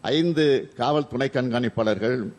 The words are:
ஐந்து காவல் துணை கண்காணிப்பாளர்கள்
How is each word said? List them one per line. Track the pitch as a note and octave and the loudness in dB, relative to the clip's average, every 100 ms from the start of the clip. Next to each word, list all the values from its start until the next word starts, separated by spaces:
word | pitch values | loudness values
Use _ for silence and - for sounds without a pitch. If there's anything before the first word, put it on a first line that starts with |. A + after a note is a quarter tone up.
| - D3 | 0 0
ஐந்து | E3+ D#3+ D3+ C3 - - | 2 2 2 2 -2 -4
காவல் | A#2+ D3 C3+ | 0 0 -2
துணை | A#2+ C3+ C3+ | -4 -2 -2
கண்காணிப்பாளர்கள் | B2+ A#2 A#2+ - A2 G#2 A2 B2+ G2+ | -2 -2 -2 0 0 0 0 -2 -4